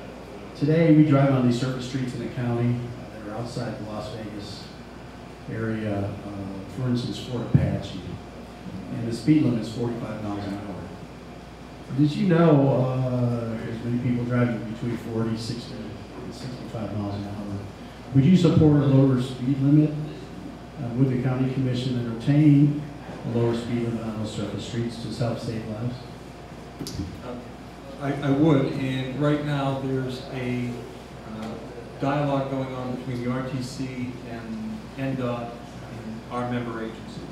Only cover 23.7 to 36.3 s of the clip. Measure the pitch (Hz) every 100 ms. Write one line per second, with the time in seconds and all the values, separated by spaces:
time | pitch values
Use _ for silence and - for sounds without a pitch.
23.7 | 120 117 113 110 107 107 - 101 104 -
24.7 | 120 117 - - - 113 110 - 110 110
25.7 | 107 123 - - - - - - - -
26.7 | - - - - - 117 - - - -
27.7 | - - - 139 139 143 135 160 135 -
28.7 | 127 131 131 131 127 147 147 147 143 135
29.7 | 135 135 131 127 120 - 131 123 123 123
30.7 | 120 - - - - - 110 110 104 -
31.7 | - - - 139 147 143 135 131 135 127
32.7 | 127 123 123 135 117 123 123 131 131 117
33.7 | - 127 127 120 - 123 117 113 110 110
34.7 | 110 - - 135 123 123 120 - - -
35.7 | - - 113 110 113 -